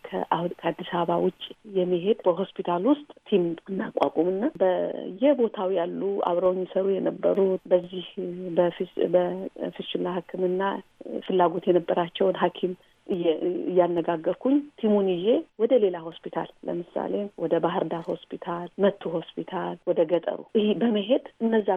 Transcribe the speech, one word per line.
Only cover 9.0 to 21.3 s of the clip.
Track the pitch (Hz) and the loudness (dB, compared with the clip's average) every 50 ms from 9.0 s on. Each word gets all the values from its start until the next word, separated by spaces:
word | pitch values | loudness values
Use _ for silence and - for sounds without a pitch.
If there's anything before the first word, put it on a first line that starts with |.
| - 175 | 0 2
በፊስቹላ | 170 180 180 175 180 185 190 - - - - 175 - - - - - 180 180 180 180 | 4 2 2 2 -2 -6 -8 -10 -8 -8 -8 -8 -8 -8 -10 -8 -6 -4 -4 -2 -4
ሕክምና | 180 - - - 185 185 180 185 185 196 196 196 196 - _ _ _ - - 226 202 - | -4 -6 -6 -4 -2 -2 0 0 0 -2 -2 -4 -4 -8 _ _ _ -14 -10 -10 -8 -4
ፍላጎት | - 190 180 175 165 170 - - | 0 2 4 4 4 2 0 0
የነበራቸውን | 196 175 175 165 - 180 180 170 170 - - 196 190 180 | 2 2 2 2 2 0 0 0 -2 -2 0 2 2 2
ሐኪም | - 196 175 - - - 180 180 - _ _ _ _ _ | 2 0 -2 0 -2 -4 -4 -4 -8 _ _ _ _ _
እየ-፣ | - 202 175 175 165 156 - - 175 180 - - | -6 -4 0 0 0 0 2 0 -2 -2 -2 -4
እያነጋገርኩኝ | - 180 180 175 175 175 170 165 175 170 160 160 190 180 - - 262 277 294 285 - - | 2 4 4 4 4 2 0 0 0 -2 0 -2 -2 -4 0 0 2 2 2 0 -2 -6
ቲሙን | - - 214 208 202 196 190 | -2 0 2 4 4 4 2
ይዤ | 180 170 185 220 269 330 320 - _ - | 0 0 2 2 2 2 0 -4 _ -2
ወደ | 220 233 262 240 | 2 4 4 4
ሌላ | 208 190 175 170 | 4 2 0 -2
ሆስፒታል፣ | 160 165 160 - - 180 - 165 165 - - _ - | -8 -12 -14 -12 -14 -8 -6 -6 -8 -8 -12 _ -10
ለምሳሌ | - 175 175 170 - - - - - - 202 202 202 - - | -6 -6 -6 -8 -6 -6 -4 -4 -2 -2 -4 -4 -6 -6 -6
ወደ | 170 151 175 165 | -2 0 0 2
ባህር | 165 165 170 185 165 | 2 0 0 0 -2
ዳር | 160 170 165 165 | -2 -4 -6 -6
ሆስፒታል፣ | - 165 - - _ 156 156 - 180 170 170 180 - - - | -6 -6 -8 -8 _ -14 -10 -8 -8 -6 -6 -8 -10 -2 2
መቱ | 196 196 190 - - 165 | 2 2 2 0 -4 -6
ሆስፒታል፣ | 165 165 160 - - 170 165 - 185 175 175 175 175 170 _ | -4 -4 -6 -6 -10 -10 -10 -8 -6 -6 -6 -6 -8 -6 _
ወደ | 180 170 175 165 | -2 2 2 2
ገጠሩ | 156 180 165 165 - - - - - - | 2 2 0 0 -2 -6 -6 -8 -2 0
ይሄ | 220 208 208 208 | 2 2 2 2
በመሄድ | 165 233 240 208 208 196 208 269 302 - - | 2 2 2 2 0 0 0 0 0 0 -6